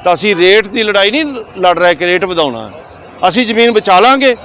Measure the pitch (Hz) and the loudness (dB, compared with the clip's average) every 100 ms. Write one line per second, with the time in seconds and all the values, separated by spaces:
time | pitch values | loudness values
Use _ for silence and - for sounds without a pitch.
0 | 185 175 208 190 180 208 202 214 214 202 | 0 0 0 2 4 2 0 -4 -2 0
1 | 196 254 311 262 214 185 180 170 175 160 | 0 -2 -4 -8 -14 -2 0 2 0 0
2 | 175 180 190 175 151 117 110 - - - | -2 -2 -2 -2 -2 -4 -12 -16 -20 -20
3 | - - 185 185 226 220 233 214 202 185 | -20 -4 -2 0 -2 0 2 2 2 4
4 | 226 269 269 233 | 4 4 0 -2